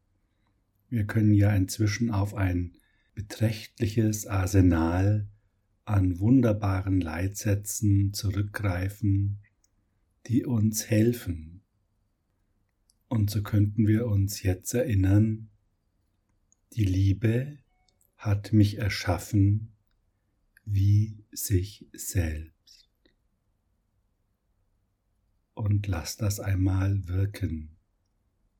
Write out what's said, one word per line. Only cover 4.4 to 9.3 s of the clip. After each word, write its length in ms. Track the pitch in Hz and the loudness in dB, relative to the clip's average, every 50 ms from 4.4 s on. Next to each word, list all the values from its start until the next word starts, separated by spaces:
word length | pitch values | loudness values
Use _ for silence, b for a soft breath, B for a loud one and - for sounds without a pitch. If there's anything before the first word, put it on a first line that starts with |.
| 92 90 - 98 90 90 85 80 82 82 87 90 98 101 107 107 104 - - _ _ _ _ _ _ _ _ _ _ - | -2 2 4 6 6 6 6 4 2 0 0 2 2 2 0 0 -2 -6 -12 _ _ _ _ _ _ _ _ _ _ -2
an 320 | 107 98 95 92 87 87 | 0 2 2 2 0 0
wunderbaren 800 | 98 113 131 135 117 110 104 101 107 98 95 95 95 95 95 92 | 2 4 4 6 6 4 2 0 0 -2 -2 -2 0 0 0 0
Leitsätzen 1120 | 82 78 78 82 90 95 98 - - 107 98 101 101 - - - 107 104 101 98 101 98 101 | 0 -2 -4 -4 -4 -4 -6 -4 -2 0 0 0 -2 -6 -6 -2 2 2 4 4 2 2 -2
zurückgreifen, 1300 | - - 101 95 101 101 104 - - 104 98 87 90 95 98 101 - 107 101 98 98 98 101 | -2 -4 -4 -2 -2 -4 -4 -6 -4 -2 -2 -2 -2 -2 -4 -4 -2 0 2 2 2 2 0